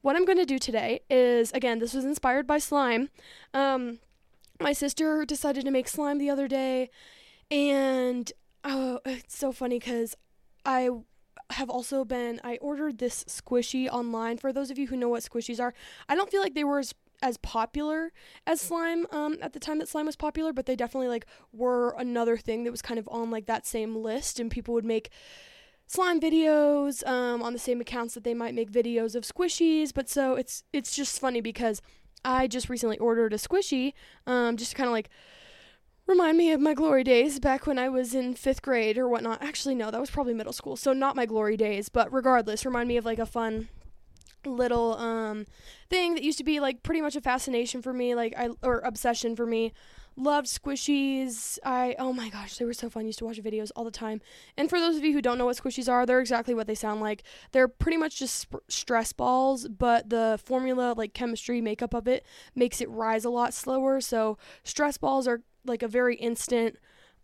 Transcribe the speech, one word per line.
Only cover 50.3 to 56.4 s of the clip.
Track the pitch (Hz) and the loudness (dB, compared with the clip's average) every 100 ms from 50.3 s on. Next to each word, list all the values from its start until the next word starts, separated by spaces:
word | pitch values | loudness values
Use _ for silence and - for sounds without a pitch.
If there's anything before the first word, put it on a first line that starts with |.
| 294 294 | 2 0
squishies. | - - 277 - 285 277 269 262 226 - - | -6 -6 -4 0 2 2 0 -4 -6 -8 -6
I, | 269 254 247 - | -2 0 0 0
oh | 262 | -2
my | 254 220 | -4 -6
gosh, | 208 202 - | -10 -12 -6
they | 240 | -6
were | |
so | 240 233 | -4 -8
fun. | 226 220 | -6 -8
Used | 220 | -6
to | 226 | -8
watch | 226 | -8
videos | 214 214 214 - | -6 -6 -6 -8
all | |
the | 233 | -8
time. | 214 220 220 - - - - | -8 -8 -8 -12 -20 -16 -2
And | 311 | 2
for | 349 | 2
those | 339 311 | 2 2
of | |
you | 302 | 2
who | 285 | 2
don't | 247 240 | 2 2
know | 247 | 0
what | 247 | 0
squishies | 262 254 247 | -4 -4 2
are, | 247 247 | 4 6
they're | 254 | 4
exactly | 247 240 | 4 0